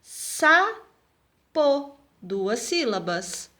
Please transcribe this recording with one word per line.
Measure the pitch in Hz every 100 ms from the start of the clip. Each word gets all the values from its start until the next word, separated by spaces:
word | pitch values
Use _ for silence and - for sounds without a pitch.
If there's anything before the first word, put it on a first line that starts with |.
Sapo, | - - - - 302 330 403 453 - _ _ _ _ _ _ - 294 277 277 - _ _
duas | 180 196 190 240
sílabas. | - 349 277 196 170 175 175 - -